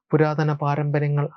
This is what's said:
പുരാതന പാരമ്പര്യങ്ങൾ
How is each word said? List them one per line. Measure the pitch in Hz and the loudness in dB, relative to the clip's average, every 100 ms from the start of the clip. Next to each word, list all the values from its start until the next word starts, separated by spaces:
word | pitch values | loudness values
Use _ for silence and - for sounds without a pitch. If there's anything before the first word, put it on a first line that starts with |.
| - | 0
പുരാതന | 151 151 151 151 | 2 2 2 -2
പാരമ്പര്യങ്ങൾ | 147 143 147 147 147 147 143 143 | -2 -2 -2 -2 -2 0 -2 -2